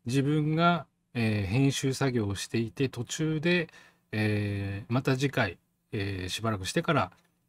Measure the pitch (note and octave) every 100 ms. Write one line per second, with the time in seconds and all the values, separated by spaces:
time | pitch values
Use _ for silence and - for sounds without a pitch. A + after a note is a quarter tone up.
0 | A#2 C#3 C3+ D#3 D3+ D#3 F3 E3 - _
1 | _ A#2+ A2 G#2+ F#2 B2 C#3 - C3+ B2+
2 | C3+ B2 G2+ F#2+ - A2+ A2+ - C3 A#2+
3 | A#2 - D#3 D#3 E3+ F3 D#3 - - _
4 | _ G#2+ G#2+ G#2 G2+ G2+ G2 G2 - B2
5 | C#3 C3 C#3 C3+ G2+ - _ _ _ A2
6 | G2 F#2+ F#2 - A2 G2+ F#2 E3+ E3+ C#3
7 | F2+ - _ _